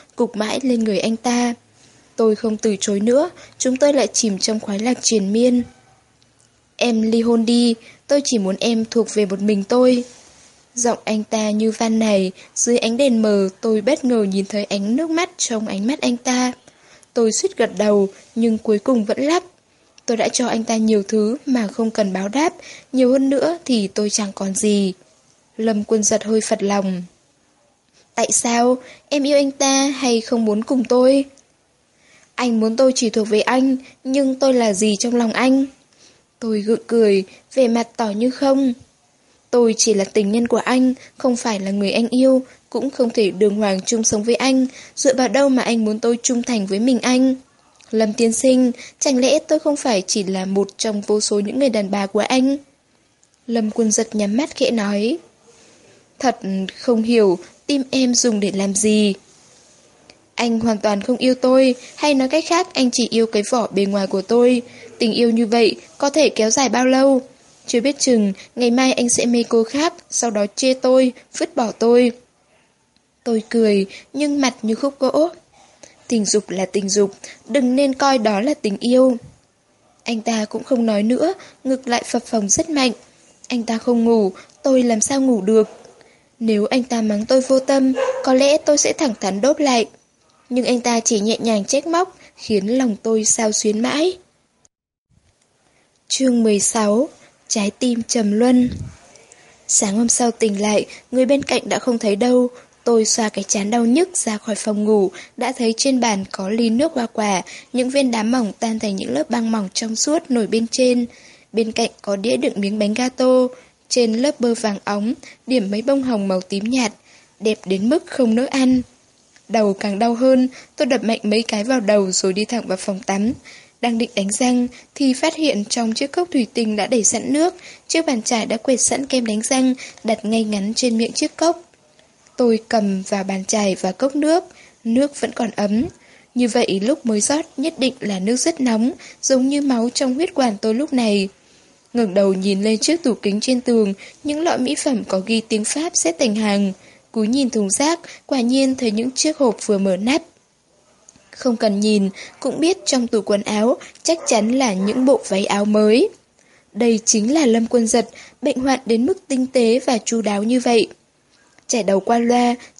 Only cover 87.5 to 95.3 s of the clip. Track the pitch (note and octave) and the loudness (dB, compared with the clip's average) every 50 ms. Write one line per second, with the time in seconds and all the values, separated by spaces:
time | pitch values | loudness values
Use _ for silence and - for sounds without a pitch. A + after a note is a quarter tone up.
87.5 | C4+ C4 C4 - C#4 C4+ C4 C4 C4 - - - - - - - C4 C4 C#4 C#4 | 2 0 2 2 2 2 4 2 2 0 -2 -2 -2 -4 0 2 2 4 4 4
88.5 | D4 D#4 - - D4 D4 - - - - D#4+ C4+ G#3+ - - G3 F#3 G3+ G3+ C4+ | 2 2 2 2 2 2 2 -2 -2 -2 -2 -2 -2 -2 -4 -4 -4 0 0 0
89.5 | D4+ D4+ D4+ C#4 B3+ A#3 G#3+ - _ _ _ _ _ _ _ _ _ _ _ - | 0 2 0 0 2 0 0 -2 _ _ _ _ _ _ _ _ _ _ _ -6
90.5 | B3 B3+ A#3 - B3 A#3+ A#3 B3 A#3 A3+ A3+ - A#3+ G#3 G3+ A3 A#3 - - A#3 | -4 -2 0 0 0 0 0 0 0 0 0 0 -2 0 0 0 -2 -2 -2 -2
91.5 | A3 G#3 G3 - - C#4 D#4 E4+ E4 E4+ F#4 F#4 - - - - _ - - - | 0 -2 -2 0 -2 -2 -2 0 0 -2 -2 -2 -6 -20 -20 -20 _ -16 -6 -2
92.5 | A3 G3+ F#3+ G#3 A#3+ C4 C4 A#3+ G3+ - - A3+ A3+ A3 G#3+ - - - A3+ G#3+ | -2 -2 0 0 0 0 0 0 -2 -2 -2 -2 0 0 0 0 0 0 0 -2
93.5 | G#3+ - - G#3+ G#3 G#3+ A#3 B3+ C4 C#4+ D#4+ F#4 F#4 - _ _ _ _ _ _ | -2 -2 -2 -2 -2 0 -2 -2 0 0 -2 -2 -2 -6 _ _ _ _ _ _
94.5 | _ _ _ _ _ _ _ _ _ _ _ _ _ _ _ _ | _ _ _ _ _ _ _ _ _ _ _ _ _ _ _ _